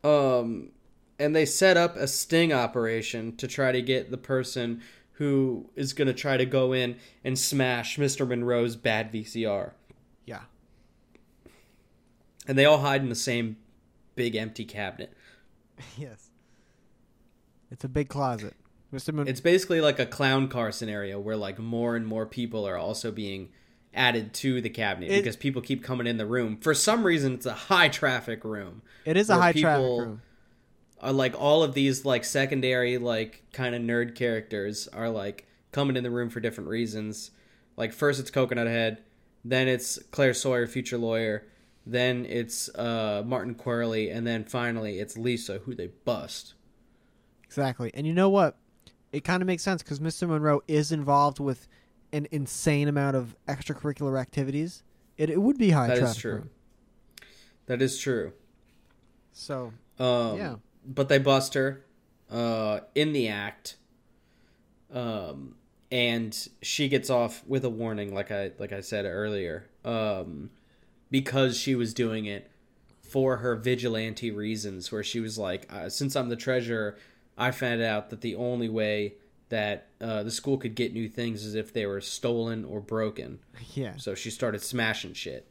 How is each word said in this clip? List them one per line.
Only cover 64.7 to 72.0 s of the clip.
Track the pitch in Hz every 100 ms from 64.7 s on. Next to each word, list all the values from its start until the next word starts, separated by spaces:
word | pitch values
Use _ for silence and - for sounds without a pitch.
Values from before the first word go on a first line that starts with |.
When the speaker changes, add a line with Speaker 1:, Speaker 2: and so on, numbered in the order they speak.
| _ _
Speaker 1:
Um, | 127 120 107 87 69 67 - _ _ _
and | 123 120 117 113 - - -
she | - - 139
gets | 135 139
off | 123 117 - -
with | 131
a | 127
warning, | 110 113 107 101
like | 98 98
I, | 101 98 -
like | 101
I | 98
said | 95 107 98
earlier, | 90 107 101 87 78 - _ 117
um, | 117 107 98 87 76 85 _ _ _ _ _ _
because | 135 135 131 131 117
she | - 127
was | 117
doing | 110